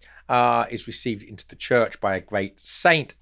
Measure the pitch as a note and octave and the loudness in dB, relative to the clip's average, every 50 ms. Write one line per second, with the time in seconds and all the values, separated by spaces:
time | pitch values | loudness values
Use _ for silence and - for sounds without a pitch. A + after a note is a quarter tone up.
0 | - - - - - - B2+ B2 A#2+ A#2+ A#2+ A#2 A#2 - A#2+ A2 - A#2+ A2 - | -20 -20 -20 -20 -4 0 2 4 4 4 4 2 0 -2 -6 -10 -10 -10 -12 -8
1 | - B2+ A2 G2+ A2 - A2 - - - - - - - B2+ A#2+ A2+ G2+ - - | -6 -6 -6 -6 -8 -14 -20 -20 -20 -20 -18 -16 -2 2 4 4 4 2 0 -4
2 | - G2+ F#2+ F#2 - - G#2+ G2+ G2 G2 - _ - - - - - F3+ E3 D#3 | -2 -2 -2 -2 -4 -4 -4 -4 -4 -4 -8 _ -14 -12 -10 0 2 4 4 4
3 | C3 - - _ | 0 -4 -10 _